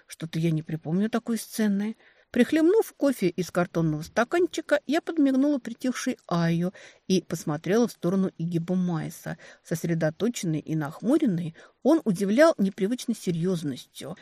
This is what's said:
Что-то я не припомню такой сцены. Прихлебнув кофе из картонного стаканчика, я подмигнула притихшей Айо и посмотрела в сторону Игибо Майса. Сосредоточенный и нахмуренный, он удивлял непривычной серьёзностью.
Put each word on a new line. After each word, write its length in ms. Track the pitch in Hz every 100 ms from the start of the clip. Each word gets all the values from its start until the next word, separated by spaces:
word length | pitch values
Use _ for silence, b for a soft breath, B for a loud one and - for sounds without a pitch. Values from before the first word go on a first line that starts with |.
| B
Что-то 320 | - 165 160
я 120 | 165
не 100 | 156
припомню 480 | - 156 147 180 220
такой 280 | 233 - 226
сцены. 580 | - - 214 196 208 226 b b b
Прихлебнув 640 | 247 240 311 320 440 - -
кофе 320 | 277 254 180
из 220 | - 175
картонного 500 | 185 175 170 165 151
стаканчика, 800 | 165 - 233 349 359 - - 285 -
я 160 | 311
подмигнула 580 | - 330 277 262 285 285
притихшей 580 | - 233 254 - 262 - -
Айо 460 | 170 165 170 180 - B B -
и 140 | 185
посмотрела 680 | - 170 - 151 160 214 226
в 40 |
сторону 400 | - 175 190 180 -
Игибо 380 | 165 170 170 185
Майса. 600 | 180 160 151 - - 160 B B
Сосредоточенный 960 | - 165 170 165 156 156 226 - 175 151
и 160 | - 156
нахмуренный, 800 | 143 - 190 320 277 170 165 - B B
он 180 | 240 330
удивлял 500 | - 180 196 220 330 -
непривычной 580 | 196 - 196 247 - 220
серьёзностью. 1000 | - 170 175 175 151 127 - - 135 -